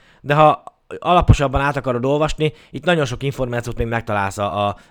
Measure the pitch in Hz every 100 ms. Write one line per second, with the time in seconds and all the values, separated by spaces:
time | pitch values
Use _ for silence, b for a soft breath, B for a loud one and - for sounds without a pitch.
0 | b b 135 147 156 - - - - -
1 | - 175 160 - 139 139 139 143 131 120
2 | 131 147 151 - 156 B B 135 151 170
3 | 139 123 135 131 123 123 120 113 117 117
4 | 113 104 98 98 101 101 101 98 B